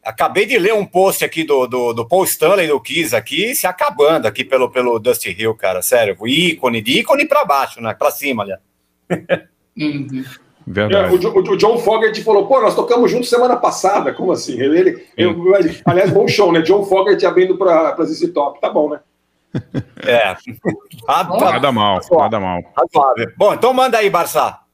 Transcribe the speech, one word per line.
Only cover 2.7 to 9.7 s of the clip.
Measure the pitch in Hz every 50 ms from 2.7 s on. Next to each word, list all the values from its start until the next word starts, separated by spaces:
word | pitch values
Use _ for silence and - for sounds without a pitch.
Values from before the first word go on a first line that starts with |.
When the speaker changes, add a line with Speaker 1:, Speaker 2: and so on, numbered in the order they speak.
| 147 135
Speaker 1:
Kiss | - - 175 170 160 - 120
aqui, | 110 107 - 135 156 202 233 262
se | - -
acabando | 180 180 - 302 294 - - 143 151 165 151 117 107
aqui | 104 - 127
pelo, | - 135 127 127 113
pelo | - 127 123 127 117 113
Dusty | 104 123 117 - - 107 90
Hill, | 90 110 113 110
cara, | - - 95 92 92
sério, | 90 - 127 120 113 101 95 _
o | 107 117
ícone, | 135 160 180 175 156 - - 123 117 113
de | 107 113 135 202
ícone | 226 - 294 285 285
pra | 311 277 294 277
baixo, | 185 143 139 131 110 - 120
né, | 117 113
pra | 107 _ - 147
cima, | - - 143 143 131 110 101
aliás. | 98 95 - _ _ _ _ _ _ _ _ _ _ 180 160 - - - 156 - _ _ _ _ _